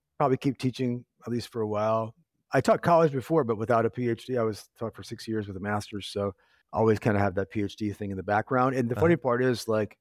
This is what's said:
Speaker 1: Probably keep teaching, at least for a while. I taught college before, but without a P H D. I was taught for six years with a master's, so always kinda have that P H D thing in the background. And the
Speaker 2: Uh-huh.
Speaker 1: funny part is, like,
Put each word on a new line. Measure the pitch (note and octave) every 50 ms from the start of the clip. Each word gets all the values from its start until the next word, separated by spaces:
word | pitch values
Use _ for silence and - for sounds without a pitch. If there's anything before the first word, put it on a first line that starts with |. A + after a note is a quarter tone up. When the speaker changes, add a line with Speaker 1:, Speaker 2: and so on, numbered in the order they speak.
| _ _ _ _
Speaker 1:
Probably | D3+ C3+ C3
keep | - - C#3+ B2 -
teaching, | - C3 A#2+ - C3 B2 A#2+ B2 A#2+ _ _ _ -
at | -
least | A#2+ A#2+ G#2+ -
for | - A#2+
a | A2
while. | G#2+ G#2+ G#2 G#2+ A2 A2 A2+ A2+ A2+ - _ _ _ _ _ _ _
I | - C3+
taught | - - A3+ A3
college | - F3 F3 E3 E3 D#3
before, | C#3 C3+ A#2 - D#3+ D#3+ C#3
but | A2+ A#2 G2+
without | A2+ G#2 B2 A2+ A2+
a | A2+
P | - - B2 A#2+
H | A#2 A2+ -
D. | - B2+ B2
I |
was | A2+ A2 G#2 - - _ _ _
taught | A#2 A2 -
for | -
six | G2 - A#2 - -
years | - A2 A2 G#2 G2+
with | F#2+
a | F#2
master's, | F#2 G#2 G#2 G#2 G#2 - - G2+ F#2+
so | - - G2+ G2+ G2+ F#2+ _ _ _ _ _ _ _
always | - F2 A2 A2+ A2 G2+
kinda | - B2 G#2 G2+
have | G2+ G2+ F#2
that | G2 F#2+ -
P | - A2
H | G2+ G2 -
D | - G#2+ G#2
thing | G2 - G#2+ G2+
in | G2+ F#2+
the |
background. | F2 F#2+ G2+ G#2 A2 - C3+ B2+ B2+ C3 C3
And | C3+ B2 A#2
the | B2
Speaker 2:
Uh-huh. | G#2+ D3+
Speaker 1:
funny | E3+ E3+
part | - - C3 A#2+ A#2+
is, | B2+ B2+ B2 A2 -
like, | - A2 G#2+ G#2+ G2+ - _